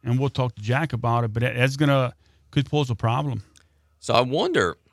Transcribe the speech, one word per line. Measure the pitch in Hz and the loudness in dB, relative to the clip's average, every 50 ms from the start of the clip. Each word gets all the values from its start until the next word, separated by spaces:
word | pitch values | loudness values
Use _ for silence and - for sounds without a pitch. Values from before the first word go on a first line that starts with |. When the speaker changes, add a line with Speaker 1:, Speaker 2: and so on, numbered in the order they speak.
| - | -4
Speaker 1:
and | 123 120 131 | -2 0 0
we'll | 135 135 | 0 0
talk | - - 127 123 - | -2 -2 -4 -4 -4
to | - | -6
Jack | 107 110 123 139 165 147 - | -4 -2 -2 0 -2 -2 -4
about | 113 123 117 117 120 117 | -4 -2 0 0 0 0
it, | 113 104 | -2 -2
but | 117 | -2
that, | 120 123 117 | -2 -2 0
that's | 120 123 135 135 | 0 0 0 2
gonna, | 139 156 143 139 135 127 120 - _ _ _ _ _ _ _ | 2 2 2 4 2 2 0 -4 _ _ _ _ _ _ _
could | - 147 135 - | -2 -2 -2 0
pose | - 147 143 127 | 0 0 0 0
a | 117 | -2
problem. | - - 113 117 139 147 143 120 104 - _ _ - _ _ _ _ _ _ _ _ | -2 -2 -2 0 -2 -2 -4 -6 -8 -10 _ _ -20 _ _ _ _ _ _ _ _
Speaker 2:
So | - - 113 | -2 2 4
I | 117 | 4
wonder, | 127 123 131 160 226 370 339 131 98 87 76 - _ _ | 4 2 2 0 0 0 2 2 2 0 0 -6 _ _